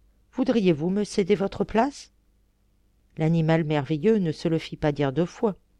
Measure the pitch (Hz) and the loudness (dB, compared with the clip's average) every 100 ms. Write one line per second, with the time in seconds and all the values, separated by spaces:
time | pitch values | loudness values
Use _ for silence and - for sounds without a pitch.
0 | _ _ _ - 262 233 185 151 165 196 | _ _ _ -4 0 2 2 2 0 -2
1 | 208 - 185 202 196 - - 214 269 - | -2 -2 0 0 0 -4 -2 0 0 -4
2 | - _ _ _ _ _ _ _ _ _ | -16 _ _ _ _ _ _ _ _ _
3 | _ - 156 165 160 160 151 151 135 160 | _ -2 0 2 4 2 2 -2 0 0
4 | 185 220 170 147 170 160 - - 156 143 | 2 2 0 -2 -2 -2 -4 -4 -2 0
5 | 143 131 170 - 226 185 _ _ | 0 0 -4 -2 -2 -2 _ _